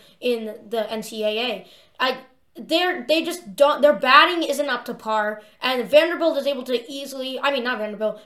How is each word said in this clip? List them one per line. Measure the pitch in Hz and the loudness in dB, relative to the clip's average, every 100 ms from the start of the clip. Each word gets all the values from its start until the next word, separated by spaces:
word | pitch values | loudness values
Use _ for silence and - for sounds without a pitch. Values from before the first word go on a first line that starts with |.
| _ - | _ -8
in | 247 233 214 208 208 | -4 -2 -4 -12 -8
the | 220 214 | -6 -4
N | 226 | -6
C | 214 220 | -8 -4
A | 214 | -4
A, | 214 247 196 - - _ - | -2 -4 -6 -12 -20 _ -4
I, | 262 262 - _ _ | -4 -4 -10 _ _
they're, | - 220 320 359 294 | -14 -2 0 0 -2
they | - 320 | 0 0
just | 320 - 208 185 | 0 -6 -6 2
don't, | 285 269 | 4 6
their | 294 | 4
batting | 294 254 277 339 339 294 | 4 6 6 6 2 -2
isn't | 277 285 | -2 -2
up | 240 | -4
to | - | -6
par, | - 220 220 208 214 - - | -10 -4 -2 -2 -4 -12 -6
and | 254 254 208 | -2 -2 4
Vanderbilt | 294 330 311 330 277 | 4 4 2 0 0
is | 269 | -2
able | 262 | -4
to | 247 247 - | -2 -4 -4
easily, | 277 277 269 262 262 | -12 -10 -10 -8 -4
I | 285 | -2
mean, | 269 | -2
not | 240 226 | -2 -4
Vanderbilt, | 214 202 214 208 | -6 -4 -4 -4